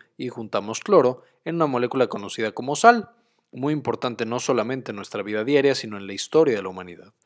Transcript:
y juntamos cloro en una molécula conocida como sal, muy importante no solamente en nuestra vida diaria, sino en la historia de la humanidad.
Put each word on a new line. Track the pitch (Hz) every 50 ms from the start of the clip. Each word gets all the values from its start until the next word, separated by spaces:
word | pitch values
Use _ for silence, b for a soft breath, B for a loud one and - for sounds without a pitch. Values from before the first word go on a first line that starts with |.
| b b b -
y | 135 120
juntamos | - 120 113 110 - 101 101 107 113 -
cloro | - 214 202 170 123 123 123 - b b b b b
en | 165 165
una | 170 160 143
molécula | 131 120 123 123 135 131 123 -
conocida | - 107 101 92 - 117 113 107 -
como | - 123 135 147
sal, | - - 233 240 226 196 - _ _ _ _ _ _ _ _
muy | - 127 131 147 156
importante | 147 120 120 107 - - 127 113 - 117
no | 110 120 123
solamente | - - 131 117 107 120 131 135 117 -
en | 107
nuestra | 101 98 - - 107
vida | 95 101 107 107 110
diaria, | 131 147 139 139 139 131
sino | - 120 110 104 98
en | 98 98
la | 101
historia | 101 - - - 156 160 143 113
de | 101 95
la | 95
humanidad. | 92 92 90 90 87 - - - _ _ b